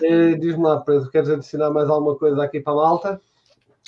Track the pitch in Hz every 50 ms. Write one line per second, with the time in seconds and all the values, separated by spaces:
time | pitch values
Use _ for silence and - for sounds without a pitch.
0 | 160 165 170 170 165 165 165 156 160 170 160 160 165 156 151 - - - 147 143
1 | 131 131 - 160 143 143 156 143 135 - - 147 151 151 151 151 151 147 151 151
2 | 147 151 143 143 156 151 143 139 147 139 - 151 139 151 143 147 156 160 170 -
3 | - 196 196 190 _ _ _ _ _ _ _ _ _ _ _ _ -